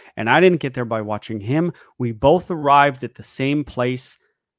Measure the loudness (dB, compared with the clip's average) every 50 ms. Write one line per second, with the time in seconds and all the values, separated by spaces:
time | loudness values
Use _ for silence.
0 | -20 _ _ -4 0 2 4 6 6 4 4 2 -2 -6 -6 -6 -6 -4 -4 -6
1 | -4 -6 -8 -8 -8 -10 -10 -8 -6 -2 -2 -2 -2 -2 -6 _ _ _ _ -6
2 | -6 -6 -4 2 4 4 4 4 0 -4 -8 -4 2 4 6 6 6 4 2 -4
3 | -10 -12 -12 -16 -18 -12 -8 -4 -4 -2 -2 -2 -4 -6 -6 -4 -4 -4 -4 -6
4 | -10 -14 -16 -20 _ _ _ _ _ _ _